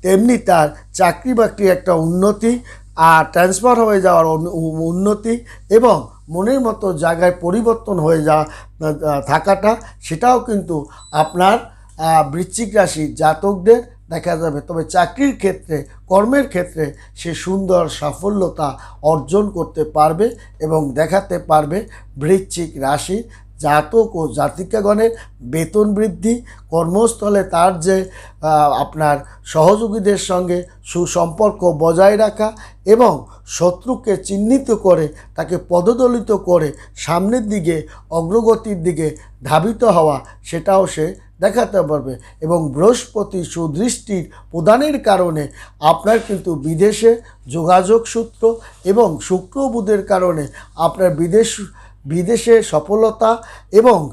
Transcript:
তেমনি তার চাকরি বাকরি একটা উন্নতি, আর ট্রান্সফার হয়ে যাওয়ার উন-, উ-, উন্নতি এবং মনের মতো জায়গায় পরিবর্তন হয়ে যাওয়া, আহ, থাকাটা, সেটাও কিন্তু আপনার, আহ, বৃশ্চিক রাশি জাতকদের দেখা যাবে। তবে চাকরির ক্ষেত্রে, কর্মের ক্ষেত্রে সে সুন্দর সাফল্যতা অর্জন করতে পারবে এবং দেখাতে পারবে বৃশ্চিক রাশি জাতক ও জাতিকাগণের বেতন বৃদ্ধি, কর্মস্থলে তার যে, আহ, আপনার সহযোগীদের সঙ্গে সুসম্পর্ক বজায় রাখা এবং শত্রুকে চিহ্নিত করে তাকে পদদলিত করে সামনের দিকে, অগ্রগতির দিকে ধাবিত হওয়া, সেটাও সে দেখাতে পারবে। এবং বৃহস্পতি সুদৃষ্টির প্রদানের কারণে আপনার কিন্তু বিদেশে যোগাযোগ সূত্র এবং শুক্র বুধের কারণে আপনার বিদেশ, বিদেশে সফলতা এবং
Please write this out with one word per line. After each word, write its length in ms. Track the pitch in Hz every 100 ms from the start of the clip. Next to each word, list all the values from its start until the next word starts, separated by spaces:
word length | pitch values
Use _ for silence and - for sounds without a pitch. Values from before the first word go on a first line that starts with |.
তেমনি 360 | 185 190 233 247
তার 300 | - 175 151 147 -
চাকরি 420 | - 180 170 262
বাকরি 320 | 240 220 208 202
একটা 260 | 180 185
উন্নতি, 580 | 165 160 180 196 208 226 240 - - - -
আর 280 | 165 160
ট্রান্সফার 520 | 156 170 180 190 240 240
হয়ে 160 | 226 202
যাওয়ার 260 | 190 165 165
উন-, 260 | 160 170
উ-, 320 | 165 160 160 165
উন্নতি 460 | 175 196 208 226 240 - - -
এবং 260 | 214 240 175 113 - -
মনের 320 | 165 202 269
মতো 260 | 240 214 196
জায়গায় 420 | 165 165 165 180 180
পরিবর্তন 560 | 170 202 226 226 226 190
হয়ে 240 | 156 165
যাওয়া, 220 | 151 156
আহ, 760 | 151 - - - 156 151 156 143
থাকাটা, 560 | 139 151 190 190 208 226 - -
সেটাও 380 | - 165 240 247
কিন্তু 360 | 240 208 165 160 143 - -
আপনার, 460 | 151 156 175 185 233 - - - -
আহ, 240 | 160 160 147
বৃশ্চিক 380 | 156 185 - 226
রাশি 300 | 208 185 156 151
জাতকদের 680 | 117 156 156 196 202 180 240 240 - -
দেখা 260 | 165 175 165
যাবে। 240 | 165 143
তবে 240 | - 165
চাকরির 520 | 160 185 170 - 277 233
ক্ষেত্রে, 400 | 196 185 - 151 - - -
কর্মের 420 | 185 214 277 269
ক্ষেত্রে 360 | 180 175 160 151 139 - -
সে 180 | 170
সুন্দর 540 | 165 - 190 190 180 165
সাফল্যতা 920 | - 143 139 190 208 175 - 147 131 - -
অর্জন 420 | 147 160 131 185 208
করতে 340 | 185 160 -
পারবে 420 | 151 151 151 165 226 247 - -
এবং 340 | 156 160 143
দেখাতে 440 | 127 160 190 190 175
পারবে 400 | - 156 151 180 220 - - 135
বৃশ্চিক 540 | 151 190 190 - 165 -
রাশি 380 | 135 143 - 196 233 - - -
জাতক 580 | 151 151 151 226 220 170
ও 60 | 156
জাতিকাগণের 800 | 120 143 147 185 220 202 208 226 226 - -
বেতন 540 | 120 151 160 214 214
বৃদ্ধি, 400 | 202 214 170 196 240 - - -
কর্মস্থলে 720 | 165 170 185 226 226 208 202
তার 360 | 185 170 175 180
যে, 160 | 165 190 185 - - -
আহ, 300 | 156 151 147 123
আপনার 340 | 143 151 151 143 - -
সহযোগীদের 720 | - 156 160 214 226 214 196 196
সঙ্গে 420 | - 180 180 175 180 -
সুসম্পর্ক 760 | - 175 170 175 170 160 214 - 180 156
বজায় 400 | 165 165 190 208
রাখা 340 | 214 208 214 220 - -
এবং 280 | - 226 247 151 113 - -
শত্রুকে 680 | - 175 180 240 254 - 190
চিহ্নিত 540 | - 196 214 269 269
করে 380 | 214 196 165 151 - - -
তাকে 200 | 160 175 -
পদদলিত 640 | 175 175 240 247 240 202
করে 400 | 202 190 175 156 - - -
সামনের 520 | - 170 190 247 214
দিকে, 280 | 208 160 160 151 - -
অগ্রগতির 720 | 165 165 214 220 220 220 196
দিকে 340 | 165 160 156 151 - -
ধাবিত 400 | - 156 180 226
হওয়া, 360 | 233 170 156 139 - -
সেটাও 440 | - 165 160 190 185
সে 200 | - 156 190 - _
দেখাতে 420 | 196 220 233 202
পারবে। 320 | 156 151 131 120 - -
এবং 180 | 156 170 156
বৃহস্পতি 720 | 139 190 240 - 220 202 190
সুদৃষ্টির 840 | 165 165 165 147 240 - - 196 156 - -
প্রদানের 460 | 165 160 226 294 285
কারণে 460 | 214 190 180 156 143 - - _
আপনার 380 | 151 165 196 226
কিন্তু 320 | 220 196 180
বিদেশে 580 | 156 139 165 202 208 226 233 - - -
যোগাযোগ 540 | 147 160 185 180 226 226
সূত্র 360 | 226 226 - 226 233 - -
এবং 340 | 180 196 220 147
শুক্র 480 | - 185 185 269 269
বুধের 340 | 233 202 208 196
কারণে 380 | 190 180 160 143 - - -
আপনার 340 | 165 190 185
বিদেশ, 400 | 156 170 202 226 - 196 - - -
বিদেশে 580 | 143 165 180 226 226 226
সফলতা 680 | 214 151 147 208 220 220 220 226 - - -
এবং 260 | 196 240 202 147